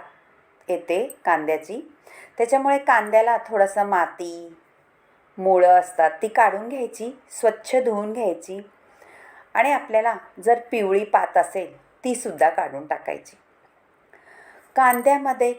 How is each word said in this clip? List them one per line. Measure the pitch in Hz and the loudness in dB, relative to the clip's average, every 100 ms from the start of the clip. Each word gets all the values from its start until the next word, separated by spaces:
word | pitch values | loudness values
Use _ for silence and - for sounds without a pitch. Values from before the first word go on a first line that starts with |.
| - _ _ _ _ _ - | -6 _ _ _ _ _ -8
येते | 175 - 175 269 - | -6 -4 -4 -4 -6
कांद्याची. | - 160 151 156 156 226 - _ _ - - - | -2 -2 0 -4 -6 -14 -16 _ _ -20 -12 -4
त्याच्यामुळे | 233 269 269 277 | 0 0 2 0
कांद्याला | 277 233 208 220 226 226 - | 2 2 4 2 4 0 0
थोडंसं | 220 196 202 202 | 0 2 0 0
माती, | 190 160 - 175 170 170 165 _ _ _ _ _ _ _ - | 0 -2 -4 -14 -14 -18 -20 _ _ _ _ _ _ _ -4
मुळं | 185 185 180 180 | 2 4 6 6
असतात | 180 - 160 - | 4 0 0 0
ती | 220 | -4
काढून | 220 220 190 226 | 2 2 0 -8
घ्यायची, | 269 240 - 226 277 _ | -8 -10 -10 -12 -14 _
स्वच्छ | - 226 220 - 254 | -2 -2 -2 -2 -2
धुवून | 254 208 214 | 0 -2 -4
घ्यायची | 226 214 - - 190 202 _ _ _ _ - - - _ | -4 -4 -4 -8 -16 -18 _ _ _ _ -20 -20 -20 _
आणि | - 254 | -2 0
आपल्याला | 269 - 220 226 220 - - | 0 -2 -2 0 -4 -10 -4
जर | 196 233 233 | 0 0 0
पिवळी | 233 196 196 | -4 0 0
पात | 208 208 185 185 | 2 0 2 0
असेल | 170 190 170 - _ _ | 0 -2 -10 -14 _ _
तीसुद्धा | 254 240 226 156 156 | -6 -6 -6 0 0
काढून | 170 156 139 147 | 0 -6 -8 -8
टाकायची. | 151 - 143 - _ _ _ _ _ _ _ _ _ _ - - - _ - | -8 -8 -12 -12 _ _ _ _ _ _ _ _ _ _ -20 -20 -20 _ 2
कांद्यामध्ये | 254 240 254 285 277 254 247 | 4 4 2 2 0 -2 -2